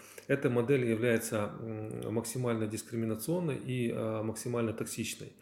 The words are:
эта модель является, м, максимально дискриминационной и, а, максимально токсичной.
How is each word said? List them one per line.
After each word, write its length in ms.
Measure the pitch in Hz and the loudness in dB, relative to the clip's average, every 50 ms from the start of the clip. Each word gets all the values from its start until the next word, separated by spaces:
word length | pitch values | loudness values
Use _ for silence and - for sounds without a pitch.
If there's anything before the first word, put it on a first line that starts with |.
| - - - - - - | -20 -18 -18 -16 0 0
эта 220 | 139 135 - 139 | 0 2 2 2
модель 340 | 123 120 117 117 143 135 123 | 4 4 4 6 4 4 6
является, 520 | 117 113 107 120 123 117 110 - - 117 | 4 2 4 4 4 4 4 2 0 0
м, 760 | 107 104 104 - - 113 113 110 107 107 110 123 120 120 113 107 | 0 0 -2 -4 -6 -8 -6 -6 -6 -6 -6 -6 -6 -4 -2 -2
максимально 520 | 117 113 - - 131 123 120 117 110 110 | -2 -2 -2 -2 -2 0 2 2 2 0
дискриминационной 880 | 104 110 107 - - 117 117 113 113 110 110 - - 165 180 175 156 131 - 127 131 | -2 -2 -6 -6 -4 -2 -2 0 0 0 -2 0 0 0 0 0 0 -2 -2 -4 -2
и, 240 | 127 127 120 117 - | 0 0 0 0 0
а, 280 | - 117 110 110 110 | 0 -2 -2 -2 -2
максимально 500 | 107 113 110 - - 123 120 120 117 110 | -2 -2 -4 -4 -4 -2 0 0 0 0
токсичной. 560 | 110 - 110 - - - 110 - - - 104 - - - | 0 -2 -4 -6 -4 -4 -4 -4 -4 -8 -10 -14 -14 -18